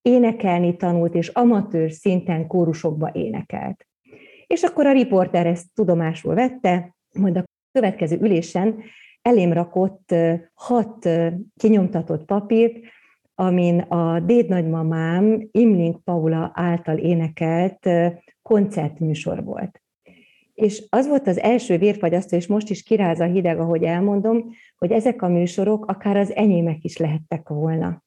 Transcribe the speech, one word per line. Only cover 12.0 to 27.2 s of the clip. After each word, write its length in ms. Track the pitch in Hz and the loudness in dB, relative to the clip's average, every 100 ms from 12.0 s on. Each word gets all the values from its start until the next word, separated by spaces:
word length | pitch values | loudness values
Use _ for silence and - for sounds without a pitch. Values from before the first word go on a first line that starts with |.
| 170 156 - | -4 -6 -2
papírt, 600 | 202 208 226 233 233 - _ _ _ _ - | -4 0 2 2 -2 -20 _ _ _ _ -4
amin 440 | 185 180 175 175 | 0 2 2 2
a 400 | - 170 165 170 | 0 -2 0 -2
dédnagymamám 1300 | 170 240 - 185 160 160 160 165 160 175 214 220 220 | 2 2 2 0 0 -2 -2 -2 -2 2 2 0 -2
Imling 520 | 208 233 185 170 165 | 2 4 4 0 -4
Paula 480 | - 175 160 160 165 | -4 -2 0 -2 -4
által 440 | - 175 170 170 160 | -4 -2 -2 -2 -2
énekelt, 880 | 165 170 160 160 165 165 185 190 190 | 0 0 -2 -4 -2 0 -2 -2 0
ö, 220 | 170 170 170 _ _ | 2 0 -2 _ _
koncertműsor 1000 | - 214 202 175 151 - 160 151 - - | 0 2 2 -2 -6 -4 -4 -2 -6 -8
volt. 380 | - - 180 _ _ _ _ _ _ _ _ | -8 -8 -10 _ _ _ _ _ _ _ _
És 320 | - 214 208 - | -2 -2 -2 -2
az 180 | 226 269 | 0 2
volt 200 | 277 269 | 0 0
az 120 | 175 | 0
első 380 | 208 240 247 170 | 2 0 0 2
vérfagyasztó, 580 | 202 208 170 175 185 175 | 2 2 0 -2 -2 -4
és 120 | 175 | 0
most 220 | 208 214 | -4 -2
is 140 | 190 | -10
kiráz 360 | - 220 185 165 | 0 0 2 0
a 60 | 170 | 0
hideg, 340 | 185 175 165 | 0 0 -2
ahogy 240 | 165 165 | -2 0
elmondom, 680 | 165 170 202 202 220 233 226 - - _ | 0 0 0 0 0 -2 -4 -18 -20 _
hogy 140 | 180 | -2
ezek 300 | 226 233 240 | 0 0 -2
a 60 | 180 | 0
műsorok 580 | 175 175 175 196 214 214 | 0 0 -2 -2 -2 -4
akár 320 | 196 202 202 | -4 -2 0
az 180 | 202 - | 0 2
enyémek 480 | 214 175 170 156 | 2 2 0 -4
is 140 | - - | -8 -4
lehettek 520 | 160 156 | -4 -4